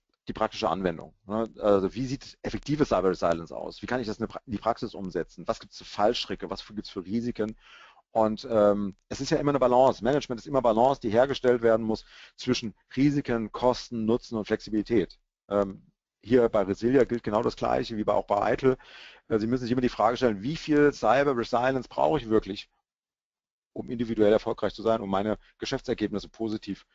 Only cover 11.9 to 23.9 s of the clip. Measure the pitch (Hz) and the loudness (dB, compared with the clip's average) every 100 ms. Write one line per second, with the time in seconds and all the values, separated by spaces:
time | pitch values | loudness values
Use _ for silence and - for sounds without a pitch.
11.9 | 110 - - - - 127 123 113 - _ | -4 -6 -20 -20 -8 -2 -2 -4 -12 _
12.9 | 127 147 143 131 117 107 - 127 120 - | 0 2 2 -2 -4 -4 0 0 0 -4
13.9 | 120 107 120 - 113 101 110 101 107 101 | -4 0 0 -2 -6 -2 -4 -2 -4 0
14.9 | 113 82 - _ _ _ 101 98 101 _ | 0 0 -8 _ _ _ 0 0 -4 _
15.9 | _ _ _ 104 127 117 107 95 98 117 | _ _ _ 2 4 6 2 0 0 2
16.9 | 135 113 120 - 107 110 - 120 127 120 | 4 2 0 -2 0 0 -2 -2 0 -2
17.9 | 110 101 104 - 101 104 123 131 127 - | -4 0 0 0 0 0 2 0 0 -6
18.9 | - - - _ 110 113 127 120 123 123 | -20 -20 -20 _ -2 0 -2 -2 0 0
19.9 | - 107 123 127 101 120 165 - 147 147 | 2 2 2 0 0 -4 -6 0 4 4
20.9 | 139 110 127 143 120 110 120 131 135 - | 2 2 4 2 0 -2 0 0 -2 -4
21.9 | - 143 156 113 110 95 104 - _ _ | 0 0 0 2 0 0 -8 -14 _ _
22.9 | _ _ _ _ _ _ _ _ - 113 | _ _ _ _ _ _ _ _ -14 -10